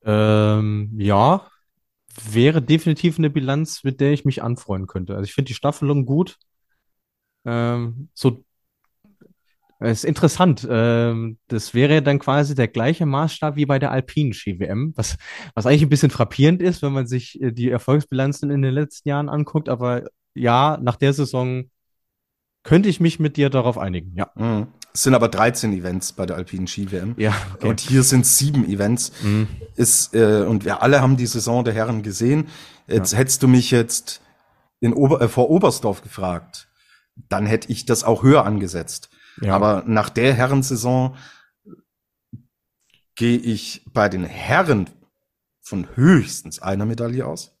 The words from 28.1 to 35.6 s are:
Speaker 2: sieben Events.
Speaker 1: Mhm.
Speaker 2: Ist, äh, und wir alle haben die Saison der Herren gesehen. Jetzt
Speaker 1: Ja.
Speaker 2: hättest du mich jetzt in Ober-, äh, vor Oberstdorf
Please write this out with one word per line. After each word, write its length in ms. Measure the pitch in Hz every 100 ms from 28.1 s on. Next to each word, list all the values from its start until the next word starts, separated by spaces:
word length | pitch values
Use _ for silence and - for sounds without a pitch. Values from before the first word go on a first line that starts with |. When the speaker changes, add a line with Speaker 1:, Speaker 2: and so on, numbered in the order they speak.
| 131 127
Speaker 2:
sieben 420 | - 139 143 95
Events. 420 | 98 101 120 - -
Speaker 1:
Mhm. 240 | 107 107 107 - - -
Speaker 2:
Ist, 380 | 120 - -
äh, 320 | 110 110 107 95
und 160 | 110
wir 200 | - -
alle 180 | 120 143
haben 160 | 127 135
die 80 | 120
Saison 380 | 117 104 120
der 100 | 117
Herren 300 | 110 110 113
gesehen. 460 | 104 95 117 147 156 - - - -
Jetzt 260 | 110 95
Speaker 1:
Ja. 40 | 101
Speaker 2:
hättest 220 | 131 -
du 60 | 135
mich 240 | 127 123
jetzt 500 | 123 113 - - - _ _ _ _ _ _
in 140 | 117
Ober-, 280 | 120 139 156
äh, 60 | 117
vor 220 | - 123
Oberstdorf 540 | 170